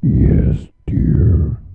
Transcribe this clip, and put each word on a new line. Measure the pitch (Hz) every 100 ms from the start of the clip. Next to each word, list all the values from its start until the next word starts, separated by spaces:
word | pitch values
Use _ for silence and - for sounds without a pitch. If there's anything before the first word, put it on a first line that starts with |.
Yes, | - - - - - - - _
dear. | - - - - - 101 73 - -